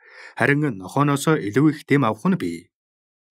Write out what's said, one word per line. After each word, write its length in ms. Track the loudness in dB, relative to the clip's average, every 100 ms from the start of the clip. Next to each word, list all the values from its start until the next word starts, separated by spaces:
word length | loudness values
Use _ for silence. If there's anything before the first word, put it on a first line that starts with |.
| _ -20 -16 -2
харин 400 | 0 0 0 -6
нохооноосоо 640 | -6 -2 0 0 0 0
илүү 260 | 0 2 2
их 80 | 2 0
дэм 160 | 0
авах 240 | 0 -2 -2
нь 80 | -2
бий. 320 | -4 -8 -14 _ _ _ _ _ _